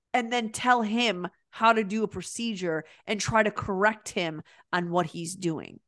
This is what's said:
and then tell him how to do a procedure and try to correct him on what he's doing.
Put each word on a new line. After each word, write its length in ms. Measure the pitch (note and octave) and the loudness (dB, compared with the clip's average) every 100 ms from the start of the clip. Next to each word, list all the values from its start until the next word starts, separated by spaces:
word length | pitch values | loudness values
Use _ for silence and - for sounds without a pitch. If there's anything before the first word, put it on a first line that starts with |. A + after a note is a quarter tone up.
| _ | _
and 180 | B3+ A#3 | -2 0
then 160 | B3 A3 | -2 -2
tell 300 | - B3 B3 | -2 2 4
him 480 | G#3+ A3+ A#3+ F3+ F3+ _ _ | 4 2 0 0 -6 _ _
how 240 | - A3+ | 2 4
to 100 | A3 | 4
do 180 | G3 A3 | 2 0
a 40 | G#3+ | -2
procedure 760 | F#3 - - A#3 G3 F3+ D#3 - - - | -4 -10 -6 -6 -4 -2 -2 -4 -16 -6
and 140 | G#3 | -4
try 220 | - A3 | 2 4
to 80 | G#3+ | 4
correct 580 | G#3 - F#3 G#3 A3 - | 0 -4 2 2 2 -6
him 320 | G#3 E3 D#3 - - - | -4 -4 -4 -12 -20 -4
on 180 | F3 F3 | -2 0
what 140 | F3 | 0
he's 300 | E3 F3 E3+ F#3+ | 0 -4 -10 -4
doing. 420 | E3+ D3+ G1+ G1+ | -4 -4 -8 -16